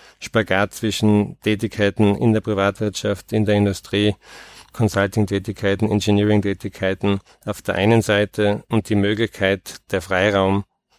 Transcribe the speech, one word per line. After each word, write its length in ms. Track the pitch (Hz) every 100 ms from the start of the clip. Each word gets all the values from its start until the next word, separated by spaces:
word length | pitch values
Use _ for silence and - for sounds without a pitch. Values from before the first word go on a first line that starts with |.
| - -
Spagat 540 | - 113 104 95 101
zwischen 680 | - 110 98 107 104 104 -
Tätigkeiten 720 | - 104 110 - 101 - 104 101
in 180 | 120
der 80 | 107
Privatwirtschaft, 920 | 110 101 98 98 107 - 107 98 -
in 140 | 107 104
der 100 | 104
Industrie, 600 | 101 98 - 101 104 101 - - - - -
Consulting-Tätigkeiten, 1160 | - 110 - 101 110 101 98 98 101 101 98 107
Engineering-Tätigkeiten 1300 | 104 101 101 104 107 101 95 104 - 95 95 104 98 - _ -
auf 160 | 104
der 140 | - -
einen 260 | 101 117
Seite 640 | 104 104 104 - 104 104 -
und 220 | 113 -
die 60 | 101
Möglichkeit, 840 | 101 107 113 - 95 98 - - -
der 100 | 95
Freiraum 640 | 90 92 101 101 95 98 101 _ _